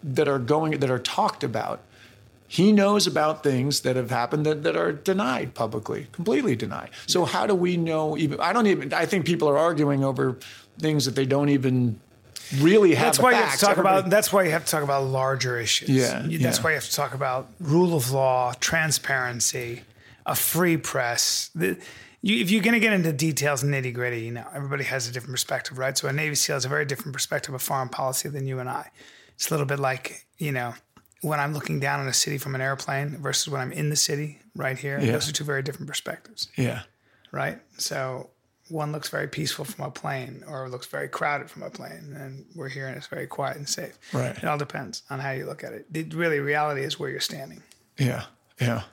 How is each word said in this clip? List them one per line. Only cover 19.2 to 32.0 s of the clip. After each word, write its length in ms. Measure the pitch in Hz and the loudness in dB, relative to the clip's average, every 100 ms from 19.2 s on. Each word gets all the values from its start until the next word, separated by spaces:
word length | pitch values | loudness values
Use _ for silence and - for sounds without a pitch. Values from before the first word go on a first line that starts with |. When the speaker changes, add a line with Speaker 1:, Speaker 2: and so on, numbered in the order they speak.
| 123 120 - 135 120 117 - - - - - | 0 -2 -2 -2 -6 -10 -14 -20 -20 -12 -4
Speaker 2:
a 100 | - | -2
free 420 | - 160 175 165 | 0 2 4 2
press. 720 | - 135 120 120 - - - | 0 -2 -2 0 0 -2 -4
The, 240 | 165 180 180 - - - _ | -2 -2 -2 -8 -20 -20 _
you, 200 | - 226 | 0 2
if 80 | 196 | 4
you're 140 | 214 | 4
gonna 160 | 202 233 | 4 4
get 140 | 220 | 4
into 200 | 202 165 | 2 0
details, 500 | 147 160 143 143 139 | 0 0 2 0 0
nitty 300 | 143 139 127 | 0 0 -2
gritty, 280 | 120 123 120 | -4 -4 -4
you 100 | 113 | -6
know, 140 | 120 113 | -10 -10
everybody 300 | 143 139 139 135 | -10 -6 -4 -4
has 220 | 135 117 | -4 -4
a 40 | |
different 220 | 123 123 | -8 -6
perspective, 440 | 127 - 131 - 127 | -6 -4 -4 -6 -6
right? 180 | 131 135 | -4 -2
So 100 | 143 | -2
a 60 | |
Navy 220 | 139 156 143 | -2 -2 0
seal 200 | - 147 | 0 0
has 100 | 127 | -2
a 40 | |
very 160 | 147 147 | -2 -2
different 280 | 135 - | -4 -6
perspective 400 | 127 - 147 - | -6 -4 -4 -4
of 80 | 131 | -8
foreign 280 | - 139 127 | -4 -2 -4
policy 380 | - 135 131 139 | -4 -4 -2 -6
than 180 | 139 135 | -6 -6
you 100 | 131 | -6
and 80 | 123 | -6
I. 200 | - - _ - - - _ | -8 -10 _ -20 -20 -20 _
It's 140 | - | -2
a 40 | |
little 140 | 160 139 | 0 0
bit 120 | 143 | 0
like, 460 | 135 131 - - - _ | 0 -2 -6 -14 -20 _
you 140 | 151 | -4
know, 220 | 131 123 113 _ - _ _ | -2 -4 -8 _ -20 _ _
when 180 | 151 151 | -4 -2
I'm 140 | 143 | 0
looking 260 | 151 143 156 | -4 -4 -2
down 200 | 139 | 0
on 80 | 143 | 0